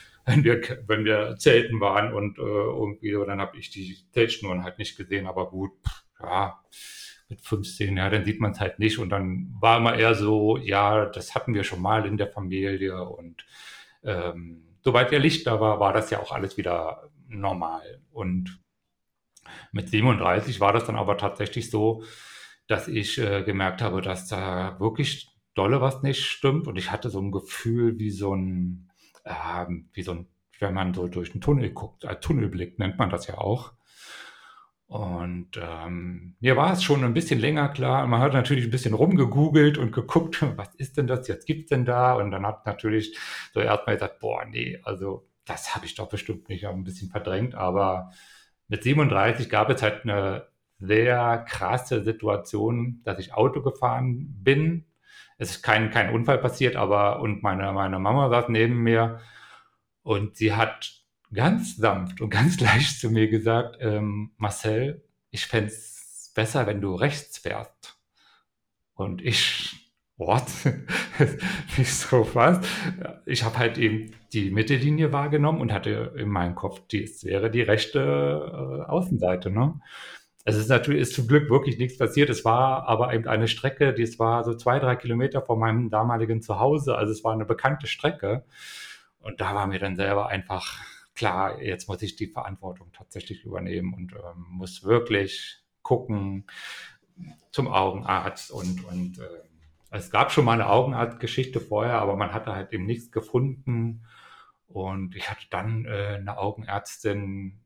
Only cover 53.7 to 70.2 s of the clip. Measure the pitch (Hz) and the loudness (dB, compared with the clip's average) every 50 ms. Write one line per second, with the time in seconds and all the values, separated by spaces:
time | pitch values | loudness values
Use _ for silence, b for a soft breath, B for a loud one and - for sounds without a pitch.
53.7 | - - - 123 120 123 127 127 123 123 143 - 143 104 95 131 139 143 156 160 | -4 0 0 0 0 0 0 0 -2 -2 -6 -10 -8 -2 4 4 4 4 4 2
54.7 | 170 165 160 _ _ _ B B B B B B B B - - - - - - | 0 -2 -4 _ _ _ B B B B B B B B -8 -8 -8 -4 2 4
55.7 | 107 110 110 110 - 120 107 - 117 113 117 - 139 123 - 127 - - 135 123 | 4 4 4 2 2 2 2 2 2 0 2 4 2 2 2 0 0 2 2 2
56.7 | - - 107 95 104 101 101 101 - - - 110 104 98 - 104 95 95 98 98 | 2 2 2 2 4 4 4 4 2 0 -2 -2 -2 -2 -2 -2 -2 0 -2 -2
57.7 | 98 98 98 95 92 92 95 101 117 139 143 127 117 120 120 - 113 110 113 117 | -2 0 -2 -2 -2 0 2 2 4 4 4 4 4 4 2 2 2 4 4 4
58.7 | 123 120 117 117 117 113 113 113 113 B B B B B B B B B B B | 4 2 4 4 6 4 4 2 0 B B B B B B B B B B B
59.7 | B B B _ _ _ - - 107 101 104 101 - - 110 107 101 107 113 - | B B B _ _ _ -2 -2 0 0 0 -2 -4 0 0 2 2 2 2 0
60.7 | - - - - - _ _ _ _ _ _ - 113 101 120 165 214 233 233 - | 0 -6 -12 -14 -16 _ _ _ _ _ _ -8 -2 2 2 4 4 2 0 -4
61.7 | - - 107 110 95 92 92 90 - - 120 107 104 107 123 165 180 - 123 104 | -6 0 2 2 2 2 -2 -6 -6 -6 -6 -2 2 4 4 4 4 4 4 4
62.7 | 101 117 147 - - - - 117 113 110 107 107 107 110 - 113 113 117 117 117 | 4 4 4 2 -2 -2 -2 2 4 4 4 4 4 2 4 4 2 2 2 -2
63.7 | - - - 110 104 107 107 104 101 104 107 110 _ - 107 104 98 - - 110 | -6 -4 -2 -2 0 0 -2 -2 -4 -6 -8 -10 _ -4 -4 -4 -4 -2 -2 0
64.7 | 107 113 127 143 147 - _ _ _ _ _ _ - - - - - 113 104 104 | 0 0 0 -2 -6 -8 _ _ _ _ _ _ -10 -8 -6 0 0 0 0 0
65.7 | - - - - - - - - - - - - - - 117 - - 147 120 104 | -6 -12 -16 -18 -20 -20 -20 -20 -20 -20 -18 -8 -2 -2 -2 0 0 0 0 0
66.7 | 101 101 98 98 92 90 117 143 143 147 - - - - - - - 53 57 - | -2 -2 -2 -4 -2 0 0 0 0 -2 -10 -12 -16 -10 -8 -8 -6 -8 -10 -12
67.7 | _ _ - - - _ _ _ b b b b b b b b _ _ _ _ | _ _ -20 -20 -20 _ _ _ b b b b b b b b _ _ _ _
68.7 | _ _ _ _ _ - 98 98 92 90 - 127 110 - - - - - - - | _ _ _ _ _ -8 -6 -6 -6 -6 -4 -2 0 0 0 0 -2 -4 -6 -8
69.7 | - - _ _ _ _ _ _ _ - | -12 -14 _ _ _ _ _ _ _ -6